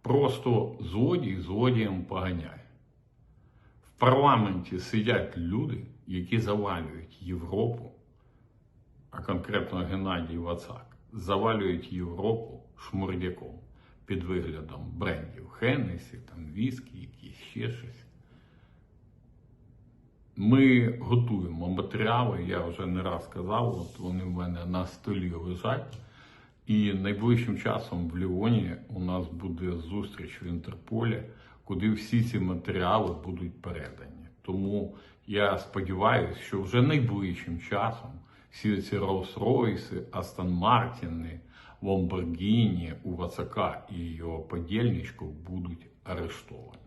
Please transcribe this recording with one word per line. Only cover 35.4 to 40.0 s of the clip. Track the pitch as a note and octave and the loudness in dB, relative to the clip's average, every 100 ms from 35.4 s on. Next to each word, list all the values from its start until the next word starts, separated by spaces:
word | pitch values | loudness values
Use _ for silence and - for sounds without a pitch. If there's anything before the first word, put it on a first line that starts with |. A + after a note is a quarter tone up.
| G2+ F#2 | 4 4
сподіваюся, | - G2 F#2 F#2 G#2+ A#2 - - | -2 -4 -2 2 4 4 2 -6
що | - G2 | -4 -4
вже | G2 B2 | 2 6
найближчим | C#3 D3+ A#2 G2 F#2+ F2 - E2+ | 6 6 2 0 -2 -4 -6 -8
часом | - G2+ A2 - - - - - _ | -2 0 0 -2 -12 -16 -18 -20 _
всі | - G#2 G2 | -4 0 0
ці | - G2+ | 0 -2
Роллс-Ройси, | F#2+ F#2+ F#2 - G#2 C3 A#2 F#2 - F2+ | 0 0 -2 -2 2 4 4 0 -6 -8